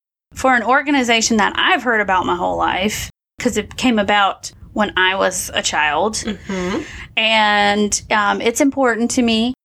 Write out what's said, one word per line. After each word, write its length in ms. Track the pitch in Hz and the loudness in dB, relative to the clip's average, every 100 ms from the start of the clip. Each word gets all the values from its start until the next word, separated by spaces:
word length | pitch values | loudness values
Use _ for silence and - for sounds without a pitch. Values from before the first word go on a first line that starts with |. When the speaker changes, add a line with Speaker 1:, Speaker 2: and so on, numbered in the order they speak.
| _ _ _ | _ _ _
Speaker 1:
for 220 | - 262 247 | -2 2 2
an 80 | |
organization 760 | 214 269 285 285 240 226 220 220 | 2 2 2 0 2 2 2 2
that 160 | 190 - | 2 2
I've 280 | - 359 | 0 0
heard 180 | 233 220 | 2 0
about 240 | 202 185 185 | 2 0 0
my 100 | 175 | -2
whole 220 | 185 170 | -2 -2
life, 520 | 165 185 202 - - - _ - | -2 -2 -2 -4 -8 -14 _ -6
'cause 160 | 247 202 | -4 -4
it 220 | 202 - | -6 -2
came 200 | 262 220 | 0 2
about 540 | 202 208 196 - - - - | 2 2 2 -2 -10 -18 -10
when 180 | 214 202 185 | -4 -2 2
I 180 | 185 190 | 0 2
was 360 | 190 180 - | 0 -2 -6
a 80 | 190 | -4
child. 540 | - 165 151 151 208 220 | -2 0 0 0 -2 -4
Speaker 2:
Mm-hmm. 680 | 226 196 - 190 180 233 - - - - | -8 -10 -8 -6 -4 -6 -8 -14 -8 -2
Speaker 1:
And, 840 | 220 220 208 208 202 208 208 - - | 0 2 2 2 2 2 0 -2 -2
um, 320 | 220 202 202 | 0 0 0
it's 200 | 226 233 | -2 0
important 500 | 285 277 254 220 233 | 0 2 0 0 0
to 100 | - | 0
me. 320 | 233 220 233 254 | 2 2 0 -4